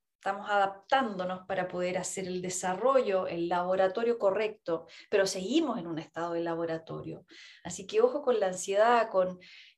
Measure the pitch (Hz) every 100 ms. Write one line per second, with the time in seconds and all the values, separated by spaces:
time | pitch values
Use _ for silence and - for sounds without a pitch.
0 | _ _ 196 202 202 202 196 - - 269
1 | 233 185 180 185 - 180 180 180 180 180
2 | 175 - 185 185 180 - 185 185 247 269
3 | 214 185 185 170 170 180 180 190 190 226
4 | 233 233 196 190 214 - - 165 - -
5 | - 202 190 196 190 311 285 196 170 160
6 | - 165 170 170 170 165 165 160 - 156
7 | 160 160 _ - - - 175 190 190 214
8 | 254 285 262 220 190 180 - 196 233 240
9 | 214 185 185 180 - - -